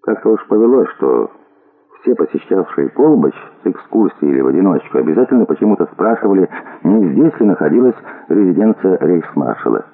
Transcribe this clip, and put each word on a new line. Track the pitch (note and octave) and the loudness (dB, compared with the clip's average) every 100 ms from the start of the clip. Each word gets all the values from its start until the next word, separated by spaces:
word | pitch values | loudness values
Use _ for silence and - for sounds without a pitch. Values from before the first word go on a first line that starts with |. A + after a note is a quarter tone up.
Как-то | - G#2+ - | -4 -2 0
уж | G#2+ - | 0 0
повелось, | G#2+ A#2 C3 - | 2 4 2 0
что | - C2+ B1 G1+ - _ _ _ _ _ - | -2 -2 0 -2 -10 _ _ _ _ _ -8
все, | - | -4
посещавшие | A#2+ D#2 - - F#2+ F2 - C#2 | -2 -2 -4 -2 -4 -2 -4 -4
Колбач | - D3+ D3 C#2+ - - - | 0 2 4 0 -4 -20 -8
с | - | -8
экскурсией | - - G#2+ G2+ - D2 | -8 -4 -2 -2 -2 -2
или | C2+ | 0
в | C2 | 0
одиночку, | D2 F#2+ D2+ - - | 0 0 0 -2 -2
обязательно | D#2 E2 B2 B2+ - | 0 0 2 0 0
почему-то | - G#2+ G2+ E2 | 0 0 0 -4
спрашивали, | - G#2 A2+ G#2 F#2+ F2+ - - - | -2 -2 0 0 2 0 -4 -18 -6
не | D#2+ G#2+ F#2 | 0 0 2
здесь | D2 D#3+ - | 2 0 2
ли | G#2+ | 0
находилась | F#2 D#2 G2 B2+ - - - - | 2 0 2 2 0 -14 -20 -4
резиденция | F#2 F#2+ F2+ G#2+ G#2 F#2+ F#2 | 0 2 2 0 0 0 0
рейхсмаршала. | D#2 F2 - - B1+ G#1+ - G#1+ - | 0 -2 -2 -6 -6 -4 -4 -4 -6